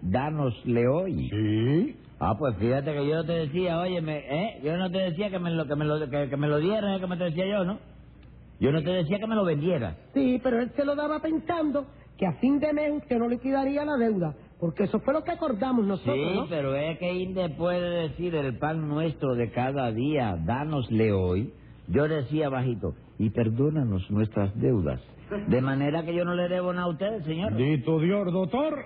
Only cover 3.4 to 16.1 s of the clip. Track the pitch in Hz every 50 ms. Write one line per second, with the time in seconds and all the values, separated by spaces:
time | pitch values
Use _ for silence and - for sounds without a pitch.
3.4 | 160 139 151 180 185 175 165 170 180 185 185 170 160 156 151 147 135 123 139 165
4.4 | 202 226 - - 135 151 165 180 185 180 175 190 190 180 156 180 208 202 190 180
5.4 | 175 170 165 165 156 139 147 147 151 151 151 151 151 131 135 143 143 127 139 139
6.4 | 147 151 147 147 160 190 214 220 202 202 196 190 185 180 180 170 180 175 147 175
7.4 | 185 196 208 202 180 180 214 - - - - - - - - - - - - -
8.4 | - - - - 107 131 151 160 147 175 185 185 165 147 202 202 220 220 226 214
9.4 | 196 170 156 143 151 185 180 135 113 90 80 - - - - 277 269 254 247 247
10.4 | - 262 233 233 247 233 - 285 285 285 285 294 294 302 302 302 311 320 320 -
11.4 | - - 349 330 311 294 247 285 269 - - - - - - - 196 175 143 -
12.4 | 240 262 285 285 269 302 302 294 302 294 302 294 - - 247 226 233 240 247 240
13.4 | - 269 269 269 269 269 285 285 294 302 294 247 233 226 214 185 170 151 143 -
14.4 | - - - - 170 165 160 - 202 - - 214 - 262 285 311 311 339 339 -
15.4 | 330 294 233 190 262 262 254 240 202 196 196 - - -